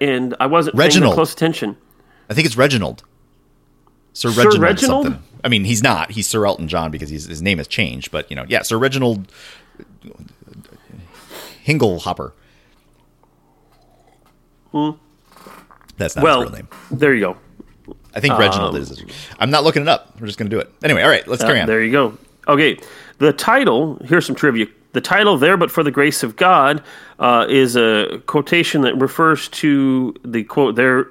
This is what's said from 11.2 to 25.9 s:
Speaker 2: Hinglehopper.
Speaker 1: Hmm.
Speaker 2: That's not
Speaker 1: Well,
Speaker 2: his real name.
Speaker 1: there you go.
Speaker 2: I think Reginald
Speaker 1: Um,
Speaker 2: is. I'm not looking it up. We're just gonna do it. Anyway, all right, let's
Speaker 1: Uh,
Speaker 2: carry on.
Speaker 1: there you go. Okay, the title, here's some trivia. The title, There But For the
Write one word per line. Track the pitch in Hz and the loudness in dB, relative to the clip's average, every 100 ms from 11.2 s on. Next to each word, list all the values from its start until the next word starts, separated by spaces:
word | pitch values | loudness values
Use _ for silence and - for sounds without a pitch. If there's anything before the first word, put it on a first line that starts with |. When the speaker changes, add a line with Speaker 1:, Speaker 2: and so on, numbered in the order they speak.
| - - - - - | -20 -20 -20 -10 -2
Speaker 2:
Hinglehopper. | 151 117 87 95 - 65 _ _ _ _ _ _ _ _ _ _ _ _ _ _ _ _ _ _ _ _ _ _ _ _ | 0 2 0 -6 -8 -10 _ _ _ _ _ _ _ _ _ _ _ _ _ _ _ _ _ _ _ _ _ _ _ _
Speaker 1:
Hmm. | 151 151 156 _ _ _ - - - - - _ - | -4 -4 -6 _ _ _ -20 -20 -20 -20 -20 _ -8
Speaker 2:
That's | 85 - | -8 0
not | |
Speaker 1:
Well, | 156 131 | 2 2
Speaker 2:
his | 120 | -2
real | - | -10
name. | - - - | -18 -20 -12
Speaker 1:
there | 127 147 | -2 0
you | 123 | 2
go. | 95 92 _ - - _ - - _ | -2 -6 _ -20 -20 _ -20 -20 _
Speaker 2:
I | 107 | -4
think | 139 113 | 0 2
Reginald | 101 98 98 76 | 2 2 -2 -4
Speaker 1:
Um, | |
Speaker 2:
is. | 67 69 - - - - | -8 -14 -20 -20 -16 -6
I'm | 127 | -2
not | 147 | 2
looking | 151 151 | 2 0
it | 147 | 0
up. | - - - | -2 -2 -16
We're | 110 | -14
just | - | -8
gonna | 104 | -6
do | 107 | -4
it. | - - | -6 -6
Anyway, | 151 110 | -2 2
all | 127 | 2
right, | 117 - | 2 -2
let's | 120 | -4
Speaker 1:
Uh, | 113 | 0
Speaker 2:
carry | 117 | 0
on. | 95 | 0
Speaker 1:
there | 110 | 0
you | 113 | 0
go. | 139 120 - _ _ - | 0 0 -4 _ _ 0
Okay, | 143 151 90 - - - - | 2 2 0 -10 -20 -18 0
the | 147 | 2
title, | 139 - 254 233 117 156 135 | 2 2 2 2 2 0 -6
here's | 127 170 - | 0 0 0
some | 127 | -2
trivia. | 147 113 107 _ _ | 0 0 -4 _ _
The | 123 | -8
title, | - 190 208 156 | -2 2 2 4
There | 147 190 | 4 2
But | 170 | 0
For | - | 0
the | 147 | -2